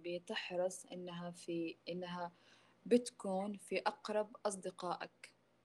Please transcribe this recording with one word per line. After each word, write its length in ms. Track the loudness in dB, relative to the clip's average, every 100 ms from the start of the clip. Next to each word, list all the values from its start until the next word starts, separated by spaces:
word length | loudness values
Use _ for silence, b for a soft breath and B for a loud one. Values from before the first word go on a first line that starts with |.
بتحرص 840 | -4 -4 -2 -4 -2 2 2 0 -8
إنها 440 | -8 -6 -4 -6
في، 460 | -6 -2 0 0 -4 -4
إنها 440 | -4 -2 -2 -4 b b b b b 6
بتكون 720 | 6 6 -4 0 0 0 -4
في 200 | 0 2
أقرب 580 | 2 0 0 2 0 0 -2
أصدقائك؟ 880 | 0 -6 -4 -2 -2 -4 -10 -20 _ _ _